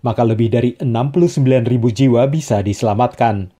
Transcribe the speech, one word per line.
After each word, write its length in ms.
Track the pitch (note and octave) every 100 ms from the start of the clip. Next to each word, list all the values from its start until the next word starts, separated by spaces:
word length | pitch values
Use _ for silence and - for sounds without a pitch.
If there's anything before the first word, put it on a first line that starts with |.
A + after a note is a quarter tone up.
maka 180 | A#2+ A2
lebih 300 | A#2 A2+ A#2
dari 180 | A#2 B2 A#2+
enam 300 | B2+ A2+ C#3
puluh 180 | F3 E3+
sembilan 380 | D3+ C3 B2+
ribu 260 | A#2 B2 A#2+
jiwa 380 | G#2+ C3+ A#2 C3+
bisa 320 | D#3 - G2+
diselamatkan. 880 | G2+ G2+ A2+ G#2 B2 - A#2 G#2 F#2